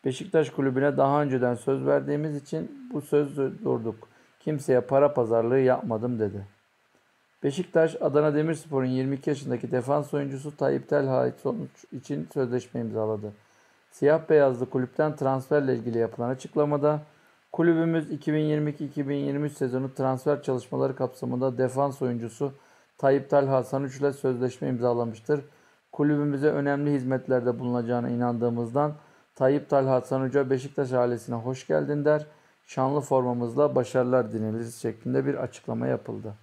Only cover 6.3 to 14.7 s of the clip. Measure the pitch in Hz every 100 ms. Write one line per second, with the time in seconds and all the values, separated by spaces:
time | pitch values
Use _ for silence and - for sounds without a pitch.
6.3 | 101 98 _ _ _ _ _ _ _ _
7.3 | _ 143 151 175 170 160 - 151 143 151
8.3 | 147 160 151 151 139 127 127 131 139 151
9.3 | 139 135 123 117 127 120 147 147 147 139
10.3 | 135 147 147 139 139 135 147 135 127 127
11.3 | 123 139 - 131 _ - 127 - 143 160
12.3 | 147 127 123 120 123 113 110 107 107 104
13.3 | 104 _ _ _ _ _ - 139 160 156
14.3 | 156 139 123 123